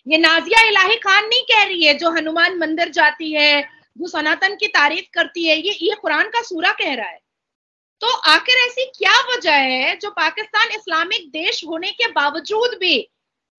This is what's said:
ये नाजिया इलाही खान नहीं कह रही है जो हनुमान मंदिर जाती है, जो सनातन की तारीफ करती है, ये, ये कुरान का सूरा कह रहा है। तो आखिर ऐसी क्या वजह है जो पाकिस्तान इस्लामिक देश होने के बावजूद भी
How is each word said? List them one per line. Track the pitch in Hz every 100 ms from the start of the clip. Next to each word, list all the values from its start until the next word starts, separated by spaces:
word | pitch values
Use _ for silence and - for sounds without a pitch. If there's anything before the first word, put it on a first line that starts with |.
| 247
ये | 311
नाजिया | 330 330 339 440 453
इलाही | 403 370 453
खान | 415 381 427
नहीं | 480
कह | 508 453
रही | 392 370
है | 311
जो | 285 330
हनुमान | 330 311 320 349 370
मंदिर | 311 311 339
जाती | 330 302 302 320
है, | 302 294 294 294 - _ -
जो | 339
सनातन | 330 302 320 381 403
की | 415
तारीफ | 359 294 330 359
करती | 339 320 349 330
है, | 311
ये, | 339 415
ये | 339 403
कुरान | 339 302 415
का | 466
सूरा | 453 349 349
कह | 427 381 254
रहा | 196
है। | 165 _ _ _ _ _ _ _ _
तो | 453
आखिर | 494 320 320 339 508
ऐसी | 494 494 523
क्या | - 381 440 508 494
वजह | 349
है | 294 262 254 277 349
जो | 415
पाकिस्तान | 403 320 320 427 415 453
इस्लामिक | 427 427 320 339 453 330
देश | 311 359 453 311
होने | 320 370
के | 392 466
बावजूद | 311 294 302 - 427 480 415
भी | 359 269 - _ _ _ _